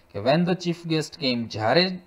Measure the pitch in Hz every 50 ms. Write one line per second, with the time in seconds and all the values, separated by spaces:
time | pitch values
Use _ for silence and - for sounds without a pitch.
0 | _ _ - 104 104 123 147 170 175 180 175 175 - 175 160 - - 160 160 156
1 | 143 - - - 143 127 123 120 117 110 - 113 107 113 131 170 185 190 185 180
2 | -